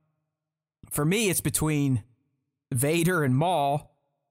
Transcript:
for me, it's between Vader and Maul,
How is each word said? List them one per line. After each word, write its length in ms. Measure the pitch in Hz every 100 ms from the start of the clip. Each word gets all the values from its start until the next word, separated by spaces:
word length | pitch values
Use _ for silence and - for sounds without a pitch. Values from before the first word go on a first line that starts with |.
| _ _ _ _ _ _ _ _ -
for 160 | -
me, 240 | 151 208 214
it's 100 | 165
between 640 | 156 - 156 151 139 123 - _ _ _ _ _ -
Vader 520 | 117 139 170 165 180
and 120 | 143 127
Maul, 560 | 170 165 139 147 - _ _ _ _